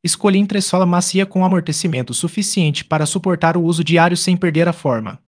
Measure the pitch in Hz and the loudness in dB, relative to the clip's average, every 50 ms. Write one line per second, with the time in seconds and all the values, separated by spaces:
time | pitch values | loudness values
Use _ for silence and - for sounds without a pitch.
0 | - 175 - - - 202 190 196 208 196 202 202 185 - - 180 185 175 175 180 | -4 -4 -4 0 0 2 2 2 2 0 0 -4 -2 0 0 2 2 2 2 0
1 | 175 - - 190 196 190 - 190 185 185 190 180 160 - 151 - - 175 165 127 | 0 0 0 0 -2 0 0 0 2 2 2 0 0 -2 -6 -4 -4 -2 -2 -4
2 | 123 - 120 - - 170 - 214 196 - - 196 170 151 139 - - _ 156 156 | -4 -4 -6 -4 -6 -4 -4 -4 -6 -2 -2 0 0 0 0 -4 -4 _ -2 -2
3 | 156 151 - 190 - 190 180 170 170 165 170 180 165 165 175 165 160 160 170 165 | 0 -2 -2 -2 -2 -2 0 2 0 0 2 2 0 0 0 -2 0 2 4 4
4 | 165 175 175 175 - 185 180 175 185 175 151 160 170 175 165 - - 143 123 113 | 4 4 2 0 0 0 0 0 0 0 2 2 0 0 0 -2 -2 -2 -2 -2
5 | 110 101 95 - _ _ | -4 -8 -12 -14 _ _